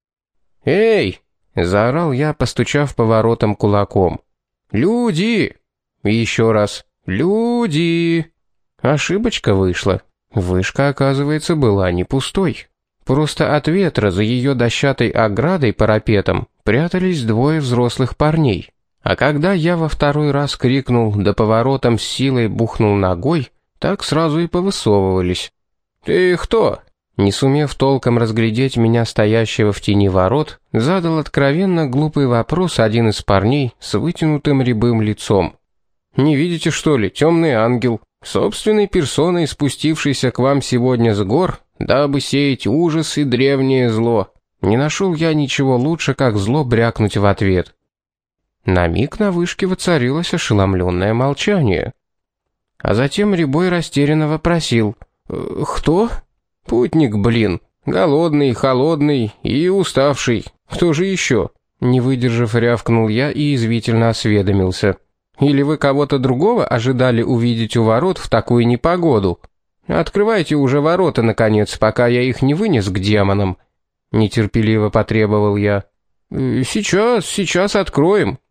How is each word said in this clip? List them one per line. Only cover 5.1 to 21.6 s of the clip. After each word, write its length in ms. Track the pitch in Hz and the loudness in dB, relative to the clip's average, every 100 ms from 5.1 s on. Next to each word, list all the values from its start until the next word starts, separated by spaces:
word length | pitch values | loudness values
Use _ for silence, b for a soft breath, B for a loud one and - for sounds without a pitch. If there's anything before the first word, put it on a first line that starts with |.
| 160 220 226 127 - _ _ _ _ | 0 0 0 -2 -6 _ _ _ _
И 120 | 104 | -2
ещё 380 | 113 110 - 113 | 0 0 0 2
раз: 320 | 107 104 - - _ - | 2 0 -4 -18 _ -6
«Люди!» 1200 | 95 170 214 233 240 233 151 170 170 170 165 160 _ _ _ _ _ | -2 0 0 0 -2 -2 0 0 0 0 -2 -4 _ _ _ _ _
Ошибочка 720 | 123 147 - 190 233 - - | -2 0 0 -2 -2 -2 0
вышла. 480 | 95 95 87 101 90 - _ _ | 2 0 0 -2 -2 -6 _ _
Вышка, 540 | 107 90 92 92 - 143 | -4 0 0 -2 -2 -2
оказывается, 680 | 135 135 135 143 151 - 165 | 0 0 0 -2 -2 -2 0
была 340 | 127 98 92 | 2 2 0
не 140 | 90 | -2
пустой. 600 | 90 135 - - 180 - - _ _ _ - | -2 -4 -2 -2 -2 -4 -12 _ _ _ -2
Просто 500 | 131 151 - 151 147 | 0 0 -2 0 0
от 100 | 151 | 0
ветра 440 | 180 180 - 104 | 0 0 0 0
за 140 | 90 | 0
её 300 | 107 123 131 | 0 0 0
дощатой 540 | 131 120 - 143 131 117 | 0 0 0 0 0 0
оградой-парапетом 1400 | - 110 101 143 185 120 - 107 110 - 104 - 90 - _ | 0 0 0 0 0 0 2 2 2 2 0 2 -2 -4 _
прятались 580 | - 117 170 185 185 170 | -2 0 0 0 -2 0
двое 380 | 113 110 139 160 | 0 0 0 0
взрослых 560 | 135 120 120 - 127 - | 0 0 0 0 -4 0
парней. 560 | 151 160 143 90 - _ _ _ | 0 2 0 -2 -6 _ _ _
А 140 | - 95 | -4 0
когда 360 | 131 147 175 | 0 2 0
я 240 | 196 160 175 | 0 0 0
во 120 | 156 | -2
второй 420 | - 147 147 151 | -2 -2 0 0
раз 260 | 139 143 - | 0 -2 -2
крикнул, 560 | 123 135 127 120 110 | 0 0 0 0 0
да 180 | 104 98 | 0 0
по 120 | 101 | 0
воротам 540 | 107 110 | 0 0